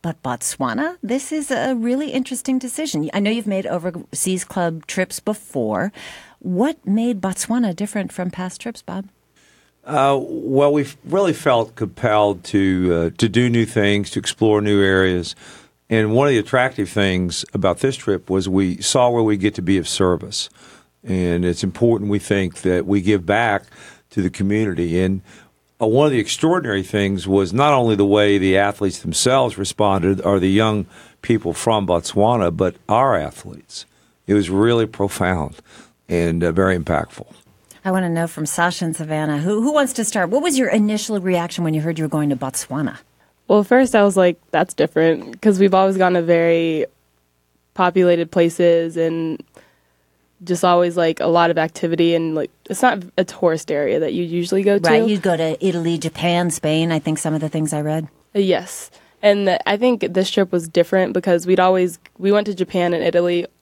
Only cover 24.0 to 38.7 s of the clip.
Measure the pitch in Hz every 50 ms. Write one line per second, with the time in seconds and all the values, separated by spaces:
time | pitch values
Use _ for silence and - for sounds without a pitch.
24 | _ _ - 107 90 92 - - 98 98 104 110 110 101 87 80 87 85 82 90
25 | 92 92 98 95 - - - - - _ _ _ _ _ _ _ 110 110 113 131
26 | 151 151 135 117 98 - - - - 160 175 180 147 117 101 98 92 - - 104
27 | 101 98 98 92 80 95 95 98 95 85 90 123 143 151 147 131 120 113 110 98
28 | 101 98 101 107 104 104 101 98 92 95 92 95 101 101 101 - 101 95 - -
29 | - 85 82 - - 123 127 135 127 117 - 95 98 - - - 107 101 95 95
30 | 85 95 98 90 - 90 101 95 90 95 95 104 110 110 107 104 90 - - -
31 | - - _ _ - - 117 107 - 85 82 - - 117 113 107 101 87 90 85
32 | - - - 104 104 113 123 117 95 87 80 85 95 90 - - _ - 104 117
33 | 135 139 113 85 73 73 - - - 92 - - _ _ - - - _ _ _
34 | _ _ _ _ _ - 101 104 95 82 95 98 107 117 120 117 113 110 - -
35 | 98 98 - - 95 90 92 85 76 71 76 - _ _ - - - _ _ _
36 | _ - - 85 85 85 82 85 87 85 82 95 95 92 92 87 76 - 82 73
37 | - - - - - _ - _ _ _ _ _ _ _ - - _ 190 185 190
38 | 185 170 165 165 165 165 - - 156 - - - 170 180